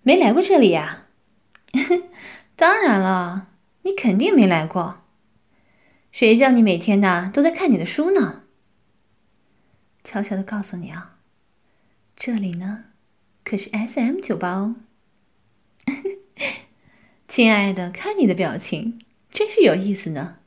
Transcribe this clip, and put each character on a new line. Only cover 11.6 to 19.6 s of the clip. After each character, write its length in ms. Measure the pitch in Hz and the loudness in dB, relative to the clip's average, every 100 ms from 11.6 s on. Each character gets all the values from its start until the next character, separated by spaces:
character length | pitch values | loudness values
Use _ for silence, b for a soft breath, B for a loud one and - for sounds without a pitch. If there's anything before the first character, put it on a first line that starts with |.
| _ _ _ _ _ _ | _ _ _ _ _ _
这 180 | - | -6
里 180 | 226 190 | -4 -4
呢， 340 | 175 190 214 - _ _ _ _ _ | -6 -8 -10 -16 _ _ _ _ _
可 140 | - 202 | -8 -8
是 120 | - | -6
S 280 | 214 226 - | -8 -6 -4
M 200 | 240 359 | -2 -4
酒 180 | 381 170 | -6 -6
吧 160 | 180 | -4
哦。 220 | 185 208 240 _ _ _ _ _ _ _ _ _ _ - | -4 -6 -8 _ _ _ _ _ _ _ _ _ _ -10
<laughs> 1400 | 277 381 392 _ - - - _ _ _ _ _ _ _ | -8 -10 -10 _ -10 -10 -10 _ _ _ _ _ _ _
亲 240 | - 226 | 0 2
爱 220 | 208 202 | 2 0
的， 160 | 190 180 | -4 -8
看 280 | 185 392 403 | -10 -8 0
你 100 | 240 | 0
的 80 | 175 | 0
表 220 | 165 165 | -4 -6
情， 460 | - - 226 - _ _ _ | -10 -8 -8 -10 _ _ _
真 180 | - 427 | -6 -2
是 120 | - | 4